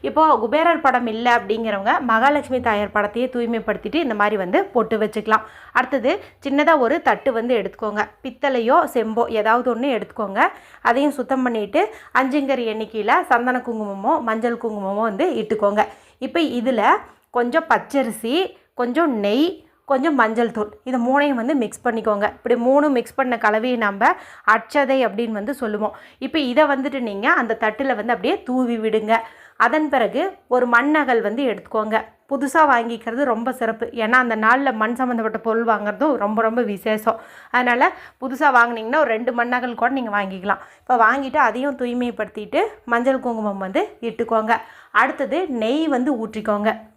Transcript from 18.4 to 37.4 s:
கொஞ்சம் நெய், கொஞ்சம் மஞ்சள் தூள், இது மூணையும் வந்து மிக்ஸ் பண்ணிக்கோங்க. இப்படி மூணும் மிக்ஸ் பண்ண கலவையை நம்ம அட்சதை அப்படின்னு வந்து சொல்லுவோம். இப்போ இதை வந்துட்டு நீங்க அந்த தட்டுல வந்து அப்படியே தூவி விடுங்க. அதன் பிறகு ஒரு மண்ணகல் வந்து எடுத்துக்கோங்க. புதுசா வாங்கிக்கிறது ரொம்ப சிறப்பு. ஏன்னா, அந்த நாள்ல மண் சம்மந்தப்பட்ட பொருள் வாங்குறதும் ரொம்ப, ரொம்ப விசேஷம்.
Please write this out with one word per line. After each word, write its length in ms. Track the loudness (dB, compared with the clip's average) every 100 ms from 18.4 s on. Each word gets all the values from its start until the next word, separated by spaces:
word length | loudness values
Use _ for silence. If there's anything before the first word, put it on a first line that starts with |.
| -2 -6 _
கொஞ்சம் 460 | -6 -2 0 0 0
நெய், 440 | 0 2 0 -2 _ _ -2
கொஞ்சம் 300 | 0 2 2
மஞ்சள் 360 | 2 2 -2
தூள், 260 | -2 -6 -8
இது 140 | -6 -2
மூணையும் 360 | 2 2 2
வந்து 220 | 0 0 0
மிக்ஸ் 320 | -2 -4 -4
பண்ணிக்கோங்க. 360 | -2 -2 0
இப்படி 320 | -2 -4 -2 0
மூணும் 340 | 4 4 4
மிக்ஸ் 260 | 0 -2 -4
பண்ண 220 | -2 2
கலவையை 400 | 2 2 0 0
நம்ம 300 | -2 2 2 0 -6 -6 2
அட்சதை 540 | 2 2 0 2 2 2
அப்படின்னு 260 | 0 -4
வந்து 220 | -4 -6
சொல்லுவோம். 420 | -6 -4 -2 -4 -6 -20 _
இப்போ 220 | -4 -2
இதை 240 | 0 2
வந்துட்டு 360 | 4 2 -2 -4
நீங்க 320 | -6 -4 0
அந்த 260 | 0 0 0
தட்டுல 360 | -2 -2 -4 -2
வந்து 180 | -2
அப்படியே 300 | -2 0 -2
தூவி 340 | -2 -2 0 -2
விடுங்க. 400 | 0 -2 2 0 0 -18 -20 _
அதன் 320 | 2 2 2
பிறகு 420 | 2 2 0 -4 -6 _
ஒரு 200 | 0 4
மண்ணகல் 540 | 2 4 2 2 2
வந்து 220 | 0 -2
எடுத்துக்கோங்க. 580 | -2 -4 -4 -4 0 -2 -4 _ _
புதுசா 320 | -4 0 4 4
வாங்கிக்கிறது 540 | 4 0 -6 -6 -2
ரொம்ப 280 | 0 0 -2
சிறப்பு. 340 | -4 -4 -4 -8
ஏன்னா, 260 | -4 2
அந்த 240 | 2 2 0
நாள்ல 380 | 4 4 2
மண் 220 | 0 -2 -2
சம்மந்தப்பட்ட 420 | -2 -2 -2 -4
பொருள் 280 | -2 -2 0
வாங்குறதும் 500 | 0 -2 -2 0 0
ரொம்ப, 260 | 0 0
ரொம்ப 200 | 0 0
விசேஷம். 580 | -2 -4 -2 -2 0 -4 -8 -20